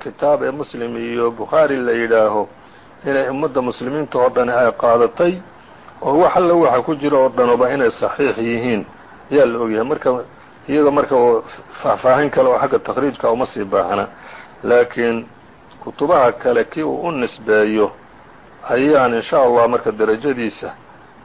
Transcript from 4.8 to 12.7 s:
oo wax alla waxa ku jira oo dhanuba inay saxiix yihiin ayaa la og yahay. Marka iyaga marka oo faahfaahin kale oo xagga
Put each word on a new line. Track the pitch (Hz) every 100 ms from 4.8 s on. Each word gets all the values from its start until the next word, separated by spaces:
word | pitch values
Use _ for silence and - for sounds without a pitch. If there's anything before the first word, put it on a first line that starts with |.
| 120 117 117 - 175 185 - - - - - -
oo | 139 147
wax | 165 180
alla | 175
waxa | 170 143 123
ku | 120 147
jira | 143 139
oo | 131
dhanuba | 120 120 120 123
inay | 139 120
saxiix | - 107 - 139 107
yihiin | 117 117 123 107 - - - - -
ayaa | 139 123
la | 117
og | 113
yahay. | 110 123
Marka | 151 135 123 - - - - -
iyaga | 147 147
marka | 143 131 131
oo | 120 113 - - - -
faahfaahin | 139 104 127 131 147
kale | - 131
oo | 117
xagga | 131